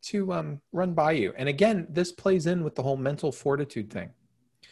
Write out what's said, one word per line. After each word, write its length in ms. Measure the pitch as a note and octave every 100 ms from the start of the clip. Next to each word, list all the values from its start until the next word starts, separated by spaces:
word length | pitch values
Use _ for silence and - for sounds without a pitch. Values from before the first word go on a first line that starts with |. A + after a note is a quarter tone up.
to, 300 | - G#3 F#3+
um, 280 | E3+ D3+ C#3+ _
run 220 | F3 F#3
by 200 | E3 D3+
you. 200 | D#3+ F3+ -
And 120 | C#3
again, 380 | C#3 G#3+ G3 -
this 220 | D#3 F3+
plays 340 | - G3 F#3+ D#3
in 160 | F3+
with 120 | D3+ -
the 80 |
whole 140 | C3+ C3+
mental 340 | C3 C#3+ D3+
fortitude 600 | - D3 C#3 C#3+ A2+ G#2
thing. 180 | G2 - _ _ _ _ _ -